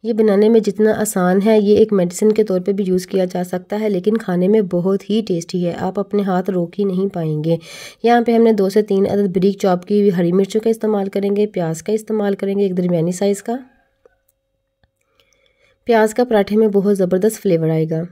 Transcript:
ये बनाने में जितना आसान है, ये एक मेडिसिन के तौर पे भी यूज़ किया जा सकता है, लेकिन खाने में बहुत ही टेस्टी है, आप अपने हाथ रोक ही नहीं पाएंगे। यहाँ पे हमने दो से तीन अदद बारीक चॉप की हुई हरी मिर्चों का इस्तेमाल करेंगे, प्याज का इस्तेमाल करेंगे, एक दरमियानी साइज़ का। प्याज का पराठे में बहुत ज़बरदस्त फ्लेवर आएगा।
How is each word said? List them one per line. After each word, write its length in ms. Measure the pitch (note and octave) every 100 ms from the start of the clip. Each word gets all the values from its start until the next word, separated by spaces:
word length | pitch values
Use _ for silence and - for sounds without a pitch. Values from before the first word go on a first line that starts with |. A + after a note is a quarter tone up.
| A3
ये 80 |
बनाने 360 | A3 G#3+ G3 G#3+
में 120 | A#3
जितना 320 | G#3+ G3 G#3+
आसान 480 | - G#3 F#3+ F3+ F#3+
है, 200 | G3+ G#3+
ये 120 | G3+ G#3
एक 180 | A3
मेडिसिन 380 | G3+ F3 - G#3+
के 120 | G#3+
तौर 160 | G#3+ F#3
पे 140 | F3+
भी 100 | G3
यूज़ 240 | F#3+ F#3 F#3
किया 180 | G3 F#3
जा 180 | F3+
सकता 320 | F3+ F3+ F3+ G#3
है, 140 | G#3+
लेकिन 260 | F#3+ F#3 A3
खाने 320 | G#3 F3+ F3+
में 200 | A3 F#3+
बहुत 420 | F3 F#3 G3 -
ही 120 | G#3+
टेस्टी 420 | A3 F3 E3+ F3+
है, 100 | F3
आप 260 | - F#3 F#3+
अपने 240 | G3 G3+
हाथ 200 | G3 F3+ F#3
रोक 220 | F#3 E3+ F#3
ही 80 | G3+
नहीं 240 | F#3 G3
पाएंगे। 500 | F3+ D#3+ D3+ D#3 E3 E3 - - - A3+
यहाँ 180 | A#3+
पे 120 | A#3 A#3
हमने 180 | A3+
दो 160 | G#3+ F#3+
से 120 | G3+
तीन 240 | G#3+ G3 G3
अदद 240 | G3+ G3+
बारीक 300 | F#3 F#3+ G3
चॉप 220 | G3 F3+
की 160 | - G#3
हुई 100 | G3+
हरी 220 | F3+ F3
मिर्चों 280 | F3+ G3 A3
का 100 | A3+
इस्तेमाल 380 | A3+ A3 G#3 G3
करेंगे, 380 | G3+ G3 G3+ G#3
प्याज 360 | F#3+ E3 D#3+
का 120 | -
इस्तेमाल 420 | G#3+ A3 A3 G3+ G3
करेंगे, 300 | G3 G3 G3+
एक 80 | F3+
दरमियानी 360 | F3+ F3 E3
साइज़ 320 | F3+ G3+ G3+
का। 160 | - B3 B3+ _ _ _ _ _ _ _ _ _ _ _ _ _ _ _ _ _ _ _ _ _ -
प्याज 280 | A3+ A3
का 100 | A3
पराठे 320 | B3 A3 G3 G#3+
में 160 | A3
बहुत 240 | G3+ G3 G3
ज़बरदस्त 460 | F3+ F#3 G#3+ A3
फ्लेवर 280 | G3+ E3 D#3+
आएगा। 380 | D#3+ D#3+ D#3+ F3